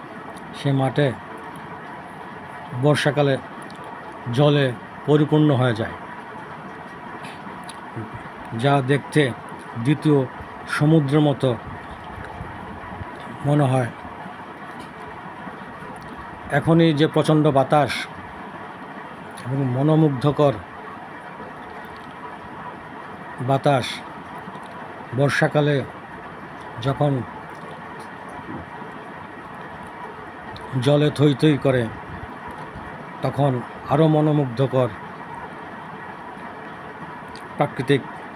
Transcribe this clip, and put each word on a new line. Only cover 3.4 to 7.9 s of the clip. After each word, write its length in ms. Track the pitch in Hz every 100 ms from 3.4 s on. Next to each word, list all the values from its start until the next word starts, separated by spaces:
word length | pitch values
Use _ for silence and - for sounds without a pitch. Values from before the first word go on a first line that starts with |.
| - - - - - - - - 123
জলে 340 | 120 147 147 131 117 - - -
পরিপূর্ণ 420 | 151 151 151 151 127
হয়ে 180 | 127 110
যায়, 160 | 107 - - - - - - - - - - - - - - - - - - - -